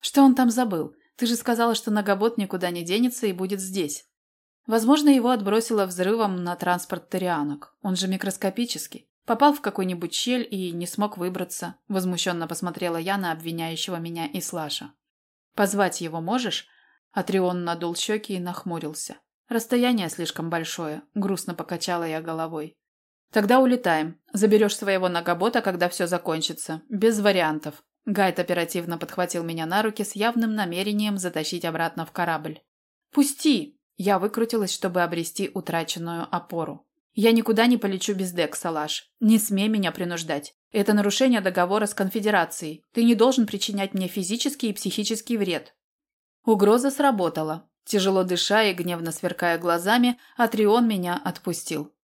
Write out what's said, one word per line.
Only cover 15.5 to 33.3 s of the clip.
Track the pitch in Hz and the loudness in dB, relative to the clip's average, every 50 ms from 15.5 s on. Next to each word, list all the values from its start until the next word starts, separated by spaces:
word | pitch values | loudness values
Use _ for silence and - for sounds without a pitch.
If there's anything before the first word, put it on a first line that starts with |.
| _ | _
"Позвать | - 202 190 202 202 202 180 - - | 0 0 2 2 2 0 0 0 -4
его | 175 165 160 165 | -8 -6 -6 -6
можешь?" | 165 175 233 254 247 202 - - - _ _ _ _ _ _ _ _ _ _ 202 | -4 -2 -2 -2 -2 -2 -4 -6 -8 _ _ _ _ _ _ _ _ _ _ -6
Атрион | 180 - 190 190 180 180 180 180 175 | -2 0 0 2 2 2 0 -2 -4
надул | 170 170 165 170 170 170 | -4 -4 -4 -4 -6 -4
щеки | - - - 214 214 214 - | -4 -4 -2 -2 -4 -4 -6
и | 202 185 | -6 -6
нахмурился. | 175 175 175 - - 185 170 165 160 151 156 - - - - - _ _ _ _ _ _ | -6 -6 -8 -8 -8 -6 -6 -6 -6 -8 -8 -8 -12 -12 -14 -18 _ _ _ _ _ _
"Расстояние | 233 226 226 - 254 240 240 247 247 220 185 160 | -4 -4 0 0 2 2 4 4 4 2 0 -4
слишком | - - 170 - - - 160 165 | -4 -6 -6 -6 -6 -6 -4 -2
большое", | 170 165 160 156 - - 170 156 151 - - _ _ | -2 -4 -4 -4 -8 -8 -6 -8 -8 -10 -12 _ _
грустно | 208 196 190 196 170 - - | -2 0 0 0 -2 -4 -8
покачала | 175 - 160 - 175 165 - - 180 170 165 | -8 -8 -6 -6 -6 -6 -4 -2 -2 -2 -2
я | 165 156 160 | -2 -4 -6
головой. | 165 165 160 160 160 160 165 156 151 160 _ _ _ _ _ _ _ _ _ _ _ _ | -6 -6 -6 -6 -6 -6 -6 -8 -10 -10 _ _ _ _ _ _ _ _ _ _ _ _
"Тогда | - 220 208 196 240 262 | 0 0 4 6 6 6
улетаем. | 262 254 247 247 - 185 165 156 156 165 - _ _ _ | 8 6 4 2 2 2 2 2 0 -2 -6 _ _ _
Заберешь | - 196 208 208 208 208 220 202 208 | -2 2 4 6 6 6 6 4 2
своего | - 214 196 196 190 185 180 | -2 0 0 0 2 2 0
нагобота, | 175 170 170 180 175 170 185 233 240 240 | 0 0 0 0 0 2 0 2 2 2
когда | 214 202 180 170 175 175 | 0 0 0 0 0 0
все | 175 - 175 | 0 -2 -2
закончится. | 170 180 170 - - 160 160 156 - 170 - - - 160 160 - _ | 0 0 -2 -2 -2 -2 -2 -2 -6 -6 -8 -8 -8 -8 -10 -8 _
Без | 233 196 214 226 226 208 | -4 2 2 4 4 4
вариантов". | 202 208 196 185 170 156 156 151 - 156 - - _ _ _ _ _ | 4 4 4 4 2 2 0 -2 -6 -10 -12 -12 _ _ _ _ _
Гайд | - 202 202 196 185 170 - | -4 0 2 2 2 2 0
оперативно | 175 170 180 175 170 165 - 185 170 170 170 165 | -2 -2 0 -2 -2 -2 -4 -6 -4 -4 -6 -6
подхватил | 175 165 - - 180 - - 180 | -6 -8 -4 -4 -4 -2 -2 -6
меня | 170 165 165 165 160 | -6 -6 -6 -6 -4
на | 160 180 202 | -2 0 0
руки | 220 220 208 - 208 | 0 0 -2 -4 -8
с | - - | -6 -4
явным | 196 208 233 240 240 226 220 214 | -2 -2 0 0 0 0 0 0
намерением | 214 202 175 170 202 196 208 208 208 214 208 202 196 | -2 -2 -4 -2 -4 -2 -2 0 0 0 0 -2 -2
затащить | 180 180 175 160 156 - - 175 170 | -4 -4 -4 -4 -4 -4 -6 -4 -4
обратно | 170 160 165 165 165 - - 165 | -4 -2 -2 -4 -4 -4 -6 -10
в | - | -8
корабль. | _ - 175 170 160 156 156 156 156 - _ _ _ _ _ _ _ _ _ _ | _ -4 -2 -2 -2 -4 -4 -8 -12 -12 _ _ _ _ _ _ _ _ _ _
"Пусти!" | _ 285 277 285 | _ 2 2 2